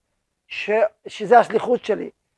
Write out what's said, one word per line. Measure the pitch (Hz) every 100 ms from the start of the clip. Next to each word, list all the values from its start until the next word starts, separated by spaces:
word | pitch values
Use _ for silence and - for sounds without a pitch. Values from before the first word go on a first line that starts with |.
| _ _ _ _ -
ש-, | - - 220 214 _ -
שזה | - 190 233
השליחות | 196 - 214 247
שלי, | - 185 160 - _